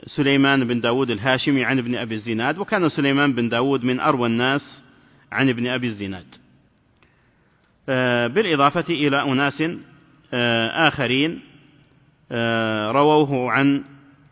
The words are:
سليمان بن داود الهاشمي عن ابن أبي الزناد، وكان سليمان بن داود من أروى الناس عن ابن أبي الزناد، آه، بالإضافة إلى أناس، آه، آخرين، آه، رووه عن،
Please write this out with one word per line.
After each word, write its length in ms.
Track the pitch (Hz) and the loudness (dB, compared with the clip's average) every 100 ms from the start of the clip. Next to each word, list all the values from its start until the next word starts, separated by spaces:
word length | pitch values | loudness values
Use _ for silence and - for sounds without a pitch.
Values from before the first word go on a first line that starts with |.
| - | -10
سليمان 600 | - 139 139 139 139 117 | -2 2 4 4 4 2
بن 120 | 120 | 0
داود 300 | 117 123 131 | 2 2 0
الهاشمي 560 | 107 127 131 147 139 117 | 0 0 0 2 0 2
عن 120 | 131 | 0
ابن 180 | 120 120 | -2 -4
أبي 200 | 117 110 | -4 -6
الزناد، 440 | 110 110 123 160 | -4 -2 -2 -4
وكان 300 | 202 208 160 | -4 0 0
سليمان 440 | - 139 139 143 | 0 0 2 2
بن 160 | 123 117 | 2 0
داود 340 | 117 135 135 | 0 0 0
من 160 | 123 127 | 0 0
أروى 280 | 151 135 117 | 0 0 0
الناس 560 | 113 127 139 - - - _ _ _ _ | 0 0 -2 -4 -16 -20 _ _ _ _
عن 180 | 104 135 | 0 0
ابن 180 | 120 123 | 0 -2
أبي 200 | 127 123 | -4 -4
الزناد، 480 | 101 98 92 - - _ _ _ _ _ _ _ _ _ _ _ _ _ _ - | -6 -8 -10 -14 -20 _ _ _ _ _ _ _ _ _ _ _ _ _ _ -4
آه، 380 | 127 127 120 120 | -2 0 0 0
بالإضافة 580 | 160 214 147 143 170 160 | 0 0 2 2 0 -2
إلى 320 | 156 147 139 | -2 0 0
أناس، 420 | 135 131 143 135 160 - - - _ _ _ | 0 0 0 -2 -4 -6 -14 -20 _ _ _
آه، 540 | 123 120 117 113 - 165 | -2 0 0 0 0 0
آخرين، 540 | 139 120 131 156 - - - - _ _ _ _ _ - | 0 0 0 0 -4 -14 -20 -20 _ _ _ _ _ -10
آه، 600 | 120 117 113 110 107 107 | -4 -2 0 -2 -2 -2
رووه 600 | 131 147 151 143 135 123 | 2 4 4 2 0 0
عن، 320 | 117 139 139 - - - - _ | 2 2 0 -4 -18 -20 -20 _